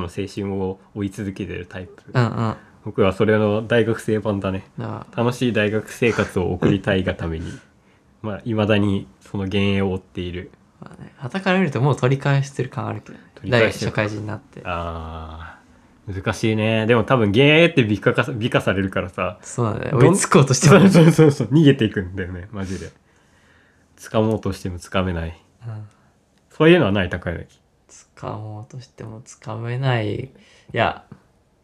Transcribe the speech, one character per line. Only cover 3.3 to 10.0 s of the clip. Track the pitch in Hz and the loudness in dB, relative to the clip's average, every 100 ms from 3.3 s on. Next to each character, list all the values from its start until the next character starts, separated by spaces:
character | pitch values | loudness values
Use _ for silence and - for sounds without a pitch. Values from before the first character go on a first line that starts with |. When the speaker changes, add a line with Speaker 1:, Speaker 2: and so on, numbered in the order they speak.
| 107 | 2
Speaker 1:
の | 107 104 113 | 2 0 0
大 | 120 113 | 0 0
学 | 113 | -2
生 | - 107 | -4 -2
版 | 107 98 | -2 -4
だ | 95 | -4
ね。 | 95 - - | -6 -10 -12
Speaker 2:
あ | 113 107 - | -12 -12 -10
あ。 | - | -4
Speaker 1:
楽 | 117 123 | -2 -2
し | 123 | -2
い | |
大 | 107 104 | 0 0
学 | 107 - | -2 -6
生 | - 120 | -2 0
活 | 107 98 98 | 0 -2 -2
を | 87 | -2
送 | 92 - | 0 0
り | 101 | 0
た | 107 | 0
い | 95 | 0
が | 90 90 | -2 -4
た | 85 | -6
め | 80 | -8
に、 | 82 - - _ _ | -10 -14 -20 _ _
<laughs> | _ _ _ | _ _ _
ま | 110 98 | -10 -8
あ、 | 120 | -4
未 | 110 104 | -2 2
だ | 104 | 2
に | 101 98 - _ | 2 -2 -6 _
そ | - 101 | -12 -8
の | 95 | -4
幻 | 101 101 | -2 0
影 | 98 | 0
を | 98 | -2
追 | |
っ | |
て | 92 | -4